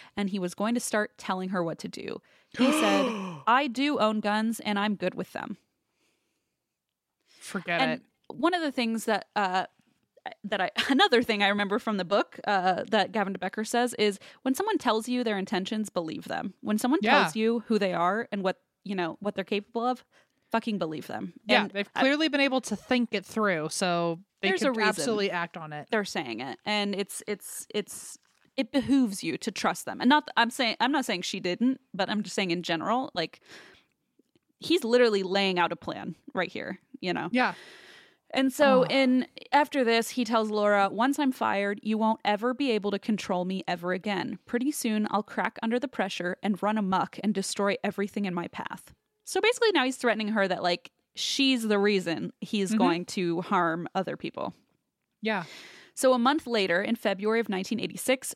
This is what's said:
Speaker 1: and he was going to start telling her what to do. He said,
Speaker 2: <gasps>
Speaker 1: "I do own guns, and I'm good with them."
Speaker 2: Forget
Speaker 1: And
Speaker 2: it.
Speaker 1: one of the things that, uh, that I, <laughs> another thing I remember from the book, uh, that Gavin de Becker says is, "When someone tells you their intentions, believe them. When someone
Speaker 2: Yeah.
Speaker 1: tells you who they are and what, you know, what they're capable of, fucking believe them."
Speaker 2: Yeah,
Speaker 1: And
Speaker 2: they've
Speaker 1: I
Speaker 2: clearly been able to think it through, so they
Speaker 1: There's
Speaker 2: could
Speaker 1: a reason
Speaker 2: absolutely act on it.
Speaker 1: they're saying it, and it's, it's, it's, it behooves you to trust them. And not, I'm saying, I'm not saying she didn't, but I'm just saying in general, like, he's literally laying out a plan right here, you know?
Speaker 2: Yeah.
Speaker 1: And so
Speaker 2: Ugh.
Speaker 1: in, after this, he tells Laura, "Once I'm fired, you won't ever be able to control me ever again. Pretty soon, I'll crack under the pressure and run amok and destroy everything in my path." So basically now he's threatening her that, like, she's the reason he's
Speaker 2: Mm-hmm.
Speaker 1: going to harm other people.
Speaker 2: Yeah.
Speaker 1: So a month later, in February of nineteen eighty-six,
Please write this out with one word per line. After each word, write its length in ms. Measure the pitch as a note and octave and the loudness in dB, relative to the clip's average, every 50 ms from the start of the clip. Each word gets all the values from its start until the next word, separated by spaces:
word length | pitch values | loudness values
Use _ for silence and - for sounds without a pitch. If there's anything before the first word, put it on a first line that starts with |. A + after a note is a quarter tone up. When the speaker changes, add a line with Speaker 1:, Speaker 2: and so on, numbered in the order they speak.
| - - _ | -20 -12 _
Speaker 1:
and 140 | - G3+ G3 | -4 -4 -2
he 80 | F#3+ G3 | -2 -2
was 160 | F3+ F3 - | -4 -4 -4
going 180 | - G3 A3 A#3+ | -4 -2 -2 -2
to 60 | A#3+ | -2
start 380 | - - - G#3+ G#3+ - - - | -2 -2 0 -2 -2 -2 -6 -12
telling 320 | - - F#3+ F#3 F#3 F#3 | -6 -6 -4 -4 -4 -4
her 120 | F#3+ F#3 E3+ | -2 -2 -2
what 160 | E3 D#3+ - | -2 -4 -6
to 80 | - F3+ | -10 -12
do. 340 | - - - - - - - _ _ _ _ _ - | -10 -10 -10 -10 -10 -10 -14 _ _ _ _ _ -2
He 160 | - B3 C#4 D4+ | 0 2 2 4
said, 320 | D#4 D#4 - D4 D4 C#4 | 2 2 2 4 2 2
Speaker 2:
<gasps> 420 | B3 A3+ G3+ F#3+ F#3 E3+ C#3+ - | 0 -2 -4 -6 -8 -10 -4 0
Speaker 1:
"I 200 | G#3+ A#3 C4 D4 | 2 2 4 2
do 320 | C#4+ A3 B3 C#4 D4 D4 A3 | 0 -2 0 0 0 2 2
own 220 | G#3 G#3+ A3 G#3+ | 2 2 0 0
guns, 380 | G#3 G#3 G#3 G#3+ A3 A3+ A3+ - | 0 0 0 0 0 -2 -2 -4
and 180 | - G#3 G#3 G3+ | -4 -4 -2 0
I'm 160 | G3+ G#3+ G#3 | 0 0 -2
good 200 | - F#3 F#3 - | -2 -2 -4 -4
with 180 | - F#3 - - | -4 -8 -8 -8
them." 240 | - - - F#3+ - _ _ _ _ _ _ _ _ _ _ _ _ _ _ _ _ _ _ _ _ _ _ _ _ _ _ _ _ _ _ _ _ _ _ _ _ | -10 -10 -8 -10 -14 _ _ _ _ _ _ _ _ _ _ _ _ _ _ _ _ _ _ _ _ _ _ _ _ _ _ _ _ _ _ _ _ _ _ _ _
Speaker 2:
Forget 400 | - - - G3 E3 F3+ E3+ E3 | -18 -10 -10 -8 -4 -2 0 2
Speaker 1:
And 120 | E3 D#3+ D#3+ | 2 0 0
Speaker 2:
it. 100 | C3+ - _ _ _ _ _ | -4 -8 _ _ _ _ _
Speaker 1:
one 260 | - - C4 E4+ F#4 | -6 0 0 2 2
of 80 | F4 E4 | 2 0
the 100 | C#4+ - | -2 0
things 320 | - A#3+ A3+ A3+ A3+ - | 0 0 0 -2 -2 0
that, 220 | - G#3+ F#3 - - _ | 0 0 0 -2 -2 _
uh, 300 | G#3+ G3+ F#3 F3+ F#3+ F3 - - _ _ _ _ _ _ _ _ - _ - - - - | 0 0 2 0 0 -2 -2 -8 _ _ _ _ _ _ _ _ -16 _ -14 -14 -12 -8
that 160 | G3+ G#3+ G3 | -6 -2 -2
I, 100 | F#3 - - | -2 -2 -2
<laughs> 140 | A3 - - | -4 0 2
another 320 | C4+ C4+ G4 G4+ - A3+ A#3 | 4 4 6 6 6 4 4
thing 200 | - A3 G3+ G3+ | 2 2 2 4
I 60 | G3 | 2
remember 300 | G#3 G#3 G#3 F#3+ G3+ G#3 | 4 2 0 0 -2 -2
from 180 | - A#3 G#3+ | -2 -2 -2
the 80 | G3 F3+ | -2 -2
book, 340 | D#3+ G3+ A3 D#4+ - - - - | 0 2 0 0 0 -6 -8 -2
uh, 380 | - G#3 F#3+ F3+ F#3+ F3+ F#3 - - | 0 0 2 2 2 2 0 0 0
that 220 | A3 G#3+ F#3 - F#3 | 2 2 2 2 0
Gavin 200 | A3 G3 G3 G3 | -2 -2 -2 -2
de 60 | F#3 | -4
Becker 260 | F#3 F#3+ - - A3 | -6 -6 -4 -6 -6
says 300 | - - A#3+ B3 B3 - | -2 0 0 0 0 0
is, 240 | - G#3+ G#3 G3 - - - - - _ | 0 0 0 0 -2 -10 -20 -20 -6 _
"When 120 | C4+ C4 | -2 -2
someone 240 | - G4 G#4+ G#4 D#4 | 0 0 0 0 0
tells 300 | - C4 G#3+ A3 A3+ B3 | 2 2 0 0 0 -2
you 140 | B3 B3 B3 | -2 0 0
their 140 | A3+ G#3 G3 | 0 0 -2
intentions, 520 | F#3+ - A3 F3+ F#3+ - A3+ G#3+ G#3+ G3 | -2 -2 -2 -4 -2 -2 -4 -4 -4 -4
believe 340 | - F#3 E3+ D#3+ - - E3 | -4 -4 -4 -4 -8 -10 -8
them. 300 | - - E2 - G3 - _ | -8 -6 -6 -6 -8 -10 _
When 180 | - G#3 G#3+ G#3+ | -4 -2 -2 0
someone 220 | - B3 C#4+ F#4+ - | 2 2 2 2 4
Speaker 2:
Yeah. 200 | A3 C#4 C#4+ G#3+ | 6 6 6 6
Speaker 1:
tells 140 | E3 D#3 | 4 2
you 260 | A3 A3 A3+ A#3 A#3+ A3 | 2 2 2 2 0 0
who 120 | - A3+ G#3 | 0 2 2
they 140 | G3+ F#3 F3 | 2 2 2
are 360 | E3+ E3+ F3+ G3 A3+ A#3 - - | 2 2 2 2 0 -2 -4 -6
and 100 | G3+ F#3 | -2 -2
what, 180 | F#3 F3+ - _ _ _ _ _ | -2 -2 -2 _ _ _ _ _
you 100 | F3+ G3+ | -6 -4
know, 220 | F#3 F3 D#3+ D3+ - | -4 -4 -4 -6 -6
what 140 | G3 G#3 G3+ | -6 -6 -4
they're 100 | - F#3+ | -4 -4
capable 400 | - G#3+ G3+ G#3 - _ A#3 A#3 | -4 -4 -4 -4 -6 _ -4 -2
of, 180 | B3 B3+ A#3+ - _ _ _ _ _ _ _ _ _ | -2 -2 -4 -8 _ _ _ _ _ _ _ _ _
fucking 280 | - A3+ - A#3 G#3+ F#3 | -4 -2 -2 -2 -2 -2
believe 280 | E3+ D#3+ D#3 C3 - | -2 -4 -4 -8 -8
them." 280 | - - G#2+ - F3+ - - _ | -8 -8 -8 -8 -10 -12 -14 _
Speaker 2:
Yeah, 160 | G#3 - A#3 G#3 | 2 2 2 2
Speaker 1:
And 60 | G3 | 0
Speaker 2:
they've 200 | - G3+ G3+ - _ | -4 -6 -6 -6 _
Speaker 1:
I 60 | - | 0
Speaker 2:
clearly 280 | C4 C4+ C#4+ D4+ D#4+ D#4 | 2 2 2 2 0 0
been 120 | C4 C#4+ | 2 2
able 200 | C#4 C#4 B3+ C4 B3 | 0 2 0 0 -2
to 140 | - A3 | -2 -6
think 340 | - - - B3+ B3 A#3+ - - | -8 -2 0 0 2 2 0 -2
it 120 | G3+ F#3 | -6 -6
through, 440 | - - A3 G#3+ G3+ F3+ D#3 D3+ D#3 | -4 -2 0 0 2 0 0 -2 -4
so 500 | - - G3 F3+ F3 E3+ E3+ E3+ E3 E3+ G3 _ _ _ - | -4 -2 0 0 0 0 0 0 -2 -4 -8 _ _ _ 0
they 60 | F#4+ | 0
Speaker 1:
There's 120 | F#4+ F4+ | 0 2
Speaker 2:
could 80 | D#4+ C#4 | 2 0
Speaker 1:
a 40 | B3 | 2
reason 160 | A3 G#3 G#3+ | 2 2 2
Speaker 2:
absolutely 420 | G#3+ A3 C#4 B3+ A3 G#3 G3 G3 | 2 2 0 -2 0 0 0 -2
act 260 | D#3+ F3 E3+ E3+ - | -2 -2 -4 -6 -8
on 160 | F3 D#3+ D3+ D3+ | -12 -12 -10 -10
it. 160 | D3 C#3+ - | -12 -6 -2
Speaker 1:
they're 140 | - G#3+ G3+ | -2 -2 -2
saying 360 | - - G3+ D3+ A#2+ A2+ G#2+ | -2 -4 -6 -6 -4 -6 -8
it, 180 | B2+ C#3 - - _ | -8 -8 -10 -10 _
and 300 | G#3 G#3 G#3 G3+ G3+ G3+ | -2 -2 0 0 -2 -2
it's, 280 | F#3 G3+ G3 - - - | -4 -4 -6 -8 -10 -8
it's, 400 | - G#3 G3 - - - - - - - | -8 -8 -8 -8 -14 -14 -14 -14 -6 -4
it's, 440 | G#3+ G#3 - - - - - - - _ _ _ _ _ _ _ | -4 -4 -4 -10 -14 -16 -16 -18 -20 _ _ _ _ _ _ _
it 160 | - C4+ - - | -4 -4 0 0
behooves 500 | C#4 A3 G#3+ C4+ C#4 B3+ G#3+ G3 - - | -2 2 4 4 4 4 2 0 -4 -4
you 140 | D#3+ C#3 - | -4 -4 -4
to 120 | - A3+ | -6 -8
trust 340 | F#3+ - - G3 F3+ - - | -6 -2 -2 -2 -2 -2 -6
them. 160 | - G2 - | -8 -8 0
And 80 | - B3 | 4 4
not, 200 | D4 D4+ D4 - - | 4 4 4 0 0
I'm 140 | - A#3 A3+ | 0 2 2
saying, 260 | - - B3+ A3+ - - | 0 -2 -2 -2 0 0
I'm 120 | A3+ B3+ D4 | 0 0 0
not 120 | D4 B3+ | 0 0
saying 180 | - G#3 F3 F3+ | -2 -4 -4 -4
she 180 | - - F#3+ | -6 -6 -4
didn't, 400 | D#3+ F3+ F3+ - A3+ B3+ C4 - _ _ - | -4 -4 -2 2 2 0 0 -2 _ _ -4
but 140 | F#3 F#3+ - | -4 -2 -2
I'm 120 | G#3 G#3 G#3 | -2 -4 -4
just 120 | F3+ - | -4 -2
saying 160 | - G3 F3+ | -2 -2 0
in 120 | E3+ F3+ E3+ | -2 -2 -2
general, 480 | - E3+ D#3+ - F3+ A3+ B3+ C4+ - - | -2 -4 -2 0 0 0 0 -2 -4 -4
like, 260 | F3 D#3+ D#3+ - - _ - - - - - - _ _ _ _ _ _ _ _ _ _ _ _ _ _ _ _ _ | -4 -4 -6 -6 -14 _ -20 -20 -20 -20 -20 -20 _ _ _ _ _ _ _ _ _ _ _ _ _ _ _ _ _
he's 220 | - - D#4+ - - | -4 0 0 0 2
literally 380 | A3 A#3+ B3 B3 A#3 G#3 G3 F#3 | 4 4 6 6 6 4 2 0
laying 360 | F3+ F#3+ G3 G3 F#3+ F#3 F3 | 0 0 2 2 2 4 2
out 140 | F3 E3+ E3+ | 2 2 0
a 40 | |
plan 380 | - - - - F#3+ G3+ - E3 - _ - - | -4 -8 -10 -10 -8 -10 -10 -12 -12 _ -8 -4
right 160 | - F3 - | -4 -4 -4
here, 280 | - - - - G3 - _ _ - - | -4 -8 -8 -8 -10 -12 _ _ -16 -8
you 120 | - F#3 F3 | -4 -4 -2
know? 160 | - D#3 F3 A3+ | -2 -4 -2 0
Speaker 2:
Yeah. 200 | B3+ B3 G3+ - - - - - - - - - - - _ _ _ _ _ | 0 0 0 -2 -6 -14 -20 -20 -20 -20 -20 -20 -20 -20 _ _ _ _ _
Speaker 1:
And 220 | - C4 C4+ C4+ B3+ | -2 0 0 0 2
so 300 | - D4 C#4 C4 B3+ B3+ | 4 6 6 8 6 6
Speaker 2:
Ugh. 80 | - - | 4 4
Speaker 1:
in, 340 | C4+ C4+ B3+ B3+ B3+ B3 - _ - - - - | 4 4 6 4 4 2 -2 _ -18 -6 2 4
after 320 | C#4+ D4+ C#4 - C#4+ B3+ | 4 4 4 2 2 2
this, 260 | A3+ A#3 A3+ A3+ - | 4 4 4 2 0
he 140 | - B3+ A#3+ | -2 -2 -2
tells 260 | G#3+ A#3+ A3+ A3 G#3+ | 2 2 2 2 2
Laura, 380 | G#3+ G#3 G#3 G#3 G#3 G3+ G3 G3 | 0 2 4 4 6 6 4 2
"Once 280 | - G3 A#3 C4 C#4+ D4+ | 2 2 2 2 2 2
I'm 140 | D4 C4 B3+ | 0 0 0
fired, 480 | - A3+ A3 G#3 G3 G3+ G3+ G3+ G3+ - | 0 0 0 0 0 0 0 -2 -4 -2
you 140 | G#3 A3 | -2 0
won't 240 | G#3+ A3 A3 A3 - - | 2 2 2 0 0 0
ever 280 | G#3 G#3 G3 A3 B3 B3+ | 0 0 2 0 -2 -2
be 160 | A#3+ C#4+ C4+ A3 | 0 0 0 0
able 180 | G#3 F#3+ G#3 | 0 0 -2
to 80 | G3+ G3 | -4 -2
control 460 | - - G#3+ F3+ - - F#3+ F3+ F3+ | -2 -2 -2 -2 -2 -2 -2 -2 -2
me 180 | F#3 F#3+ F#3 - - | -2 -4 -4 -4 -4
ever 240 | F3+ E3+ E3+ F3+ F#3 | -6 -4 -2 -4 -4
again. 460 | F#3 - G#3 G3+ F3+ - - - - - | -4 -2 -4 -4 -4 -4 -6 -8 -10 -10
Pretty 260 | - - A#3+ B3+ D4 D4 | -6 -4 -2 -2 -2 -2
soon, 340 | - - A#3 G#3+ G#3+ G#3+ - | -2 -2 0 0 0 0 0
I'll 120 | - G3+ G#3+ | 0 -2 -2
crack 360 | - - - F#3 G3+ - - - | -2 -4 -2 -2 -2 -4 -4 -4
under 160 | A3+ A3+ B3 | -2 -2 -2
the 100 | C#4+ C4 | -2 -4
pressure 480 | - - G3 - - - F3 F3+ F#3 - - | -2 -2 -2 -2 -2 -4 -4 -4 -4 -2 -2
and 180 | G3+ G3+ F3 - | -2 -2 0 0
run 140 | G#3 G#3+ | 0 0
amok 420 | A3 G3+ F#3 F#3+ F3+ F3 - - - - | 0 0 0 2 0 0 -2 -4 -4 -2
and 100 | G#3+ G3+ | -2 -2
destroy 440 | G3 F#3+ - - - G3 G3+ F#3+ - - | 0 -2 -4 -2 0 0 0 0 0 -2
everything 400 | G3+ G3 - G3 G3+ - G#3+ G3+ | -4 -2 -2 -4 -4 -4 -4 -4
in 80 | F#3+ F3 | -4 -4
my 140 | F3 E3+ - | -4 -6 -6
path." 440 | - - - - - E3+ - - - _ _ _ _ _ _ | -10 -10 -10 -10 -10 -12 -14 -18 -20 _ _ _ _ _ _
So 160 | - - F#4+ | -4 -2 2
basically 320 | G4 A4 B4 - A#4 A4 F#4+ | 2 2 2 4 2 4 4
now 120 | D4+ B3+ | 4 2
he's 120 | C4 B3+ | 2 0
threatening 320 | - - A#3+ G#3+ G#3+ A3 G#3 | 0 2 2 2 2 0 0
her 200 | A3+ G#3+ G3 F#3 | 2 2 2 2
that, 140 | F3+ - - | 2 0 2
like, 280 | F3+ F3 - - - - _ _ _ _ | 0 0 0 -4 -12 -20 _ _ _ _
she's 540 | - - - - - C#4 C4+ C4 A#3+ A3 G#3+ | -6 -4 -4 0 2 4 4 4 2 2 2
the 100 | G#3 G3+ | 2 4
reason 540 | G3 G#3 G#3 F#3+ F3 E3+ D#3+ - - F3+ - _ | 4 4 4 4 2 0 -4 -4 -6 -8 -8 _
he's 300 | - - - G#3 F#3+ F3+ | -8 -4 -2 -2 0 2
Speaker 2:
Mm-hmm. 80 | A3 A3 | 2 4
Speaker 1:
going 260 | F#3+ F3 E3+ F3 F3 | 4 4 4 2 -2
to 360 | - - G#3 F3+ E3+ E3+ E3+ F3 | -4 -4 -2 -2 0 -2 -2 -2
harm 440 | - G#3 F#3 F3 E3 D#3+ E3+ E3+ - - | 0 0 2 2 2 0 -2 -6 -4 -4
other 220 | G3 F#3 - D3 | -4 -4 -4 -6
people. 380 | D#3+ - - - - - - - - _ _ _ _ _ _ _ _ _ _ _ _ - | -8 -8 -10 -8 -6 -8 -8 -8 -12 _ _ _ _ _ _ _ _ _ _ _ _ -4
Speaker 2:
Yeah. 220 | A3 G#3+ F#3+ D#3+ - - - - - - - - - _ | -4 -4 -4 -4 -8 -14 -18 -20 -20 -20 -20 -20 -20 _
Speaker 1:
So 180 | - - C4 B3+ | 0 4 4 4
a 60 | B3 | 6
month 280 | A#3 C4 D4 D#4+ - | 4 4 2 2 0
later, 360 | B3 A#3 A3 F#3+ F3+ E3+ F3 G#3 | 0 0 0 2 2 2 0 2
in 120 | G#3 A#3 | 0 -2
February 460 | - - A3 G3 F#3 G3+ G#3+ A3+ A3+ | -2 0 -2 -2 0 0 0 0 0
of 80 | A3+ G#3+ | 0 -2
nineteen 320 | G3 F#3 F#3+ - B3 - | -2 -4 -2 -2 -4 -4
eighty-six, 540 | - - - - - - B3+ C4 - - - | -4 -6 -8 -6 0 0 0 0 0 -8 -12